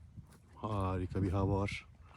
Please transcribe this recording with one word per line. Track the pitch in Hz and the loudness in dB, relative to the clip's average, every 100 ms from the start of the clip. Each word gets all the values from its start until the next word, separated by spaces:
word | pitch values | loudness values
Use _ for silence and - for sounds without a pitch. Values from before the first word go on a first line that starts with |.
| - - - - - - | -18 -18 -20 -20 -20 -10
Harika | 107 104 95 92 90 98 | -4 0 0 0 -2 0
bir | 95 | 2
hava | 95 95 98 | 2 2 2
var. | 101 - - - - | 0 -4 -10 -20 -20